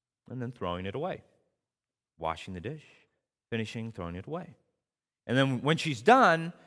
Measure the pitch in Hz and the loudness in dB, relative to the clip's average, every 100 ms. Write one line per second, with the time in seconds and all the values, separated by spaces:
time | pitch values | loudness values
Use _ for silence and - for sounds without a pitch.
0 | _ _ - 127 120 131 92 87 95 123 | _ _ -12 -8 -8 -4 -4 -4 -4 -4
1 | 180 - - _ _ _ _ _ _ _ | -6 -8 -12 _ _ _ _ _ _ _
2 | _ - 80 80 - 90 101 156 - - | _ -6 -4 -4 -6 -8 -8 -10 -14 -20
3 | _ _ _ _ - 113 107 117 113 107 | _ _ _ _ -6 -4 -4 -6 -8 -8
4 | 87 87 139 165 170 - _ _ _ _ | -8 -8 -8 -10 -10 -20 _ _ _ _
5 | _ _ - 127 135 123 135 160 160 120 | _ _ 0 2 4 2 0 0 0 2
6 | 123 262 208 165 165 - | 6 8 8 4 -2 -10